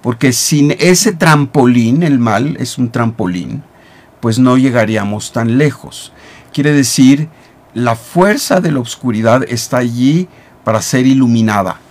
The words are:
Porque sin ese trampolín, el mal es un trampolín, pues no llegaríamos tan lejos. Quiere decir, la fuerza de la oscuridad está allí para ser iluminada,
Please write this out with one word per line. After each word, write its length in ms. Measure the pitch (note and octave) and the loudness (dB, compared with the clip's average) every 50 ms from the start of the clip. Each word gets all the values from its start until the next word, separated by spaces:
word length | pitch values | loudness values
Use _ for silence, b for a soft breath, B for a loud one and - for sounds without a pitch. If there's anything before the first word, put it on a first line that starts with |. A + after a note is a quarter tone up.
Porque 320 | b A#2+ A#2+ A#2 C#3+ B2+ A#2+ | b -6 -4 0 0 0 0
sin 420 | - - - E3 D3 C#3+ D3 - - | 0 -2 0 0 2 2 2 0 0
ese 340 | D#3+ F3+ F#3 F3+ - G#3+ F#3 | 2 2 2 2 2 0 -2
trampolín, 920 | D#3 F3 E3 D3+ D3 C#3+ A#2+ - D3 B2 B2 A#2+ A#2+ A2+ A2+ B2+ D#3+ - | 0 2 2 2 2 0 0 0 2 2 4 4 2 2 2 2 0 2
el 140 | D3+ C#3 B2 | 2 0 0
mal 380 | A#2+ A#2 G#2 G#2 C3 D3+ - - | 0 0 0 0 -2 -4 -6 -6
es 180 | B2+ A#2+ - C#3 | -8 -8 -6 -4
un 140 | B2+ A#2 | -4 -4
trampolín, 720 | - B2 A#2 A2+ A2+ - G2+ F2+ F2+ F2+ D2 - - C#3+ - - b b b b b b b b b b | -2 -2 -2 -2 -4 -4 -4 -4 -4 -6 -8 -8 -10 -12 -12 -16 b b b b b b b b b b
pues 200 | A#2+ A#2 A2 B2+ | -4 -2 0 2
no 180 | B2+ B2+ B2+ B2+ | 2 4 4 4
llegaríamos 720 | C3 C3+ B2 A#2+ G#2+ G#2+ A2 G#2+ G2+ G2+ G#2 G#2+ - - | 2 2 2 0 0 0 0 -2 -4 -4 -6 -8 -10 -8
tan 260 | - A#2+ A#2 A2+ A#2 C3 | -6 -4 -2 -2 0 0
lejos. 540 | D3+ D3 - - - - - - - - - B B B B B B B B | 0 0 -2 -6 -12 -20 -18 -18 -20 -20 -20 B B B B B B B B
Quiere 180 | D3 C#3 D3+ | -2 0 2
decir, 580 | D3 C#3+ C3 - - C3+ C3 C3 C#3+ D3 D#3 D#3 b b b b b b b _ - | 2 2 0 0 2 4 4 4 4 4 0 -4 b b b b b b b _ -8
la 220 | A2+ A#2+ A#2+ A#2 | -4 -2 -2 -2
fuerza 640 | - - - - E3+ F#3 G3+ G#3+ C#4+ - - G3 F#3+ | -4 -6 -4 0 0 2 2 0 0 -2 -2 0 0
de 120 | F3 E3 | 0 0
la 80 | D3 C3 | -2 -2
oscuridad 640 | A#2+ - - - - B2 G#2+ A2 A2+ A2+ A#2+ C3 - - | -4 -6 -8 -8 -4 -4 -2 0 2 2 2 2 0 -2
está 300 | A#2+ A#2 - - - B2 | -6 -6 -6 -4 -4 -2
allí 500 | B2 A#2+ A#2 A#2+ B2+ C#3 D#3 F3+ F3+ - b b b b b b b | -2 -2 -2 0 0 2 2 0 -2 -4 b b b b b b b
para 180 | A2 A2 A2 | -2 -2 -2
ser 240 | - - - B2+ B2+ | -2 -2 0 0 2
iluminada, 720 | C3 C3 C3+ C3 A#2 A#2 A2+ A2 A2 G#2 G2+ F#2+ F2+ D#2+ - - _ | 2 2 4 2 2 2 2 2 2 0 0 -2 -2 -6 -10 -14 _